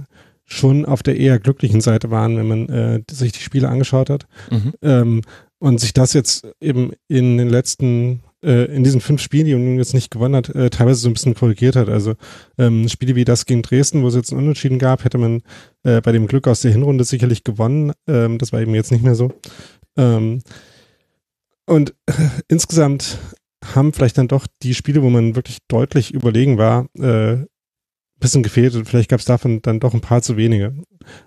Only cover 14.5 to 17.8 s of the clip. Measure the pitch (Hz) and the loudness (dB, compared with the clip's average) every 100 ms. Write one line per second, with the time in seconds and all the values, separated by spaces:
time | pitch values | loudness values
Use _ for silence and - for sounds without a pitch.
14.5 | 147 139 131 131 131 - 127 117 117 - | -2 -2 0 0 0 0 -2 -2 -2 -6
15.5 | - - _ 127 113 120 113 107 135 131 | -20 -20 _ 0 2 2 0 2 0 0
16.5 | 113 127 107 143 135 120 131 123 113 - | 0 2 2 2 0 0 0 0 -2 -4
17.5 | 107 113 147 | -4 0 0